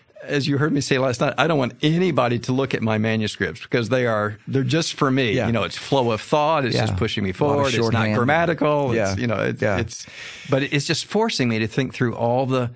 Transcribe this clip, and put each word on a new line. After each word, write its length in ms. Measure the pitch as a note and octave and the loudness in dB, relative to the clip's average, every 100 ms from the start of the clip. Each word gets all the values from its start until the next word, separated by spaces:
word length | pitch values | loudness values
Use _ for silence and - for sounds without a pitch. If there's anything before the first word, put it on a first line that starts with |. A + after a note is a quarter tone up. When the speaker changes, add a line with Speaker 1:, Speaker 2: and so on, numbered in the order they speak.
| _ - | _ -16
Speaker 1:
as 240 | - D3 C3+ | -4 -2 0
you 100 | C#3 | 0
heard 140 | D3+ | 0
me 80 | E3+ | 0
say 180 | C3 C3+ | 0 0
last 220 | C3 A#2 | 0 0
night, 140 | D3 - | -2 2
I 80 | D3+ | 2
don't 120 | D#3 | 2
want 160 | B2 A#2+ | 0 0
anybody 560 | D3+ E3 F#3 C#3 B2 A#2+ | 0 2 2 2 2 0
to 120 | - | 0
look 220 | B2+ C3+ | 0 0
at 80 | - | 0
my 160 | A2+ G#2+ | 0 0
manuscripts 640 | A2 A2 G#2+ - F2+ - | 0 0 -2 -2 -4 -4
because 280 | - B2+ G#2+ | -4 -2 0
they 160 | B2+ A#2+ | 0 2
are, 320 | G#2+ G#2+ G#2+ - | 0 -2 -4 -4
they're 160 | B2+ | -2
just 300 | B2+ D#3 E3 | 2 0 0
for 140 | - C#3+ | 0 2
me. 220 | C3 B2 | 2 2
Speaker 2:
Yeah. 140 | F#2+ G#2+ | 0 0
Speaker 1:
You 60 | |
know, 100 | A#2 | 0
it's 140 | F2 - | -2 -6
flow 320 | - C#3 A#2 | -2 2 2
of 100 | G#2+ | 0
thought. 440 | - D3+ D3 D#3 | 0 2 2 2
It's 100 | B2+ | 0
Speaker 2:
Yeah. 120 | A2+ A2 | 0 0
Speaker 1:
just 100 | F#2+ | 0
pushing 260 | A2 - | -2 -2
me 80 | G2 | -4
Speaker 2:
A 20 | |
lot 40 | F#2 | 0
of 20 | |
Speaker 1:
forward. 280 | D3 C#3+ - | 0 2 2
It's 80 | A2+ | 2
not 40 | A2+ | 2
Speaker 2:
shorthand. 240 | A2 G#2+ A2 | 2 2 2
Speaker 1:
grammatical. 800 | B2 D#3+ E3+ - D3+ D3 C#3 | 2 2 2 0 2 2 2
Speaker 2:
Yeah. 180 | A#2 G2 | 2 0
Speaker 1:
It's, 80 | G2 | 0
you 60 | A#2+ | -2
know, 80 | G#2 | 0
it's, 240 | A#2 A#2+ | -2 0
Speaker 2:
Yeah. 140 | A2 F#2+ | 0 0
Speaker 1:
it's, 280 | A2+ - - - - - - | -2 -8 -16 -16 -16 -12 -2
but 140 | C#3 | 0
it's 220 | C#3 D3 C#3 | 2 -2 0
just 180 | D#3+ - | -4 -2
forcing 420 | G#3 A3+ - B2 | 0 0 0 0
me 120 | A2+ | 0
to 80 | A2 | 0
think 260 | - C3 | -2 -4
through 220 | - A#2+ G#2+ | 0 -2 0
all 280 | A#2 B2 C3 | 0 0 0
the 240 | C3 A#2+ | 0 -2